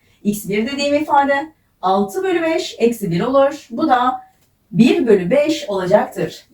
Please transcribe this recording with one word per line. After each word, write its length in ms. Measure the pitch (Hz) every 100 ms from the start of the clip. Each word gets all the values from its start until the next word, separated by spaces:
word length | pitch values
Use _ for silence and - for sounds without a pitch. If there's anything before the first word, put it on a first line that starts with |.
| _ _
x 260 | 202 202 175
bir 220 | 208 240
dediğim 220 | 277 285
ifade 600 | 294 311 285 277 277 320 _ _ _
altı 420 | 370 381 - 370
bölü 180 | 381 339
beş 340 | 320 349 - -
eksi 320 | 233 - 180
bir 100 | 170
olur. 460 | 247 277 277 302 -
Bu 180 | 233 302
da 340 | 247 247 254 - _ _ _ _
bir 360 | 175 254 381 233
bölü 220 | 190 175
beş 400 | 285 311 311 208
olacaktır. 760 | 190 180 214 - 180 165 - _